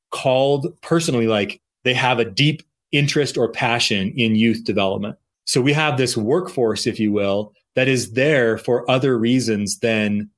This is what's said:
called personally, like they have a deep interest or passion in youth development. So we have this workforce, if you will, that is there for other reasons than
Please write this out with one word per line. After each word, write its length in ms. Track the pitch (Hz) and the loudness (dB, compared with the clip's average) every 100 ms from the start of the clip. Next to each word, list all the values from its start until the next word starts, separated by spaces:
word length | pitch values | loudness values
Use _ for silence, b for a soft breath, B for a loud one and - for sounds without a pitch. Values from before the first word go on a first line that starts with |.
| _ | _
called 560 | - 135 127 139 143 135 - | -4 0 2 2 0 -2 -10
personally, 460 | - 165 165 127 113 | 0 0 2 2 2
like 340 | 107 101 - _ _ | 2 -2 -6 _ _
they 100 | 123 | -2
have 260 | 123 127 123 | 0 2 2
a 60 | 110 | 0
deep 380 | 95 147 160 - _ _ | 0 0 0 -8 _ _
interest 460 | 147 143 156 139 - | 0 2 0 0 0
or 140 | 117 | -2
passion 600 | - 123 117 - 104 92 95 | -2 -2 0 0 -2 -2 0
in 200 | 117 110 | 0 2
youth 280 | 113 113 | 2 2
development. 540 | - 101 98 101 104 - _ _ - | -2 -2 -2 -2 -6 -12 _ _ -4
So 160 | 139 | 0
we 120 | 127 | 2
have 240 | 147 156 131 | 2 0 0
this 180 | 123 - | -2 -2
workforce, 720 | 107 160 180 - 117 104 123 | 0 -2 -2 -2 -2 -2 -4
if 120 | 110 | -2
you 120 | 107 | 0
will, 420 | 101 98 101 107 _ _ - | 0 0 -2 -4 _ _ -2
that 120 | 131 | 0
is 260 | 131 104 | 0 -2
there 440 | 113 139 147 117 110 | 0 2 2 2 0
for 320 | - 123 - | -2 -2 0
other 280 | 127 135 123 | 0 2 2
reasons 600 | 113 127 113 107 104 - | 2 2 0 -2 -2 -2
than 500 | 117 110 104 104 104 | -2 0 0 -2 -6